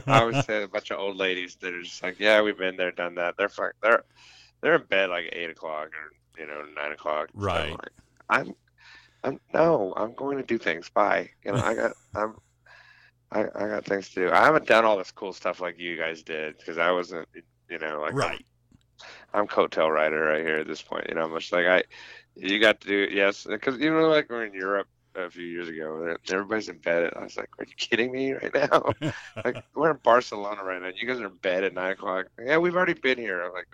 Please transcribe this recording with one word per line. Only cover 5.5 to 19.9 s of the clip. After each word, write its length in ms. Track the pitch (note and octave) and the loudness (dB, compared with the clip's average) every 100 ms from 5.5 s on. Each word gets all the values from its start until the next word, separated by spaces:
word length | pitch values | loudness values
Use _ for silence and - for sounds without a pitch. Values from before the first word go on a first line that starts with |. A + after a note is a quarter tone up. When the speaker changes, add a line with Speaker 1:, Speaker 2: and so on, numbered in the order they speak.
Speaker 1:
o'clock 380 | D#2 E2 D#2 D#2 | -10 -10 -8 -10
or, 520 | D#2 D#2 D2+ _ E2 | -12 -18 -20 _ -16
you 60 | D2+ | -12
know, 180 | D2 D2+ D2+ | -12 -12 -8
nine 160 | D2 | -8
o'clock. 380 | D2+ D#2 D2+ D#2+ - | -6 -4 -4 -4 -4
So 220 | G2 F2 | -2 -2
I'm 100 | D2+ | -2
Speaker 2:
Right. 0 | |
Speaker 1:
like, 200 | - - - _ _ - | -6 -12 -18 _ _ 0
"I'm, 260 | A#2 - - _ _ - - - _ | 0 0 -10 _ _ -20 -20 -20 _
I'm, 160 | - C#3 _ | -6 -6 _
no, 400 | - E3 D3+ F#2+ - | 4 4 4 0 -2
I'm 180 | A2 | -6
going 240 | - C#3 C#3 | -4 -6 -6
to 60 | |
do 140 | - A2+ | -2 -2
things. 320 | - D#2+ - | -2 -4 -2
Bye." 400 | - G2+ F#2 F2+ _ | 2 4 2 -2 _
You 80 | - | -2
know, 80 | G2+ | 0
I 140 | G2+ | 0
got, 180 | A2+ A2+ G#2+ | 0 0 -2
Speaker 2:
<laughs> 100 | _ | _
Speaker 1:
I'm, 220 | - G#2+ G#2+ _ _ _ - - - _ _ _ | -4 -4 -6 _ _ _ -20 -20 -20 _ _ _
I, 100 | G#2+ | -4
I 260 | G#2+ G#2 G#2 | -4 -4 -4
got 160 | G#2 - | -4 -2
things 240 | G2 F#2 | -4 -4
to 160 | - F2+ | -2 4
do. 40 | |
I 120 | E2+ | 6
haven't 220 | B2 D#3 - | 6 6 6
done 180 | A2 | 6
all 140 | A2+ G#2 | 6 4
this 140 | F#2 | 0
cool 200 | - G2+ | -10 -10
stuff 280 | F2+ F#2+ F2 | -6 -6 -4
like 180 | F2+ E2+ | -6 -8
you 180 | F2 E2 | -8 -6
guys 240 | D#2+ D#2+ | -6 -6
did 340 | D#2+ D#2+ D#2 D#2 | -8 -8 -8 -10
'cause 140 | - E2 | -8 0
I 140 | E2+ | 2
wasn't, 360 | F2+ F2 F2 - E2+ - _ _ | 2 -2 -8 -12 -18 -20 _ _
you 80 | E2 | -8
know, 220 | D#2 D2+ | -6 -4
like, 200 | D2+ B2+ | -4 -2
I'm 80 | E3+ | -4
Speaker 2:
Right. 160 | - - _ _ _ _ _ - - - | -4 -12 _ _ _ _ _ -20 -20 -6
Speaker 1:
I'm 120 | G#2 G#2 | -2 0
coattail 440 | - E2 - D#2+ | 2 2 2 2